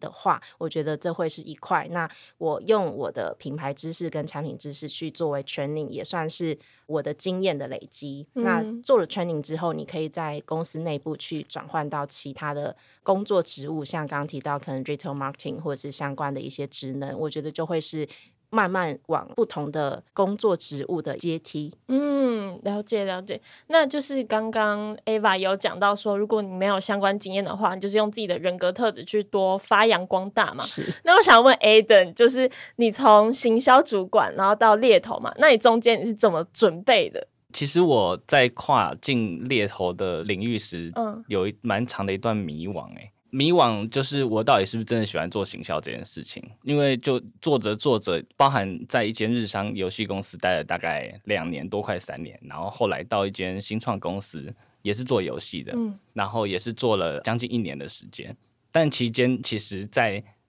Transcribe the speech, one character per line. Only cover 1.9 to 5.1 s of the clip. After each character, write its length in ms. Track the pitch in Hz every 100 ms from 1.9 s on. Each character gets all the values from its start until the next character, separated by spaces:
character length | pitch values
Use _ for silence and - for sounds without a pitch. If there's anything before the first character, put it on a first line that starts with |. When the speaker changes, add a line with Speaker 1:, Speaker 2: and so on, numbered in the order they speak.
Speaker 1:
那 180 | 170 160 - - _
我 220 | 165 147
用 300 | 190 214 170 107
我 160 | 104
的 240 | - 82 -
品 160 | 143
牌 180 | 147 139
知 200 | 139 160
识 180 | 165 170
跟 160 | 156 151
产 160 | -
品 160 | 156 -
知 140 | 147
识 160 | 143 151
去 200 | -
作 200 | 160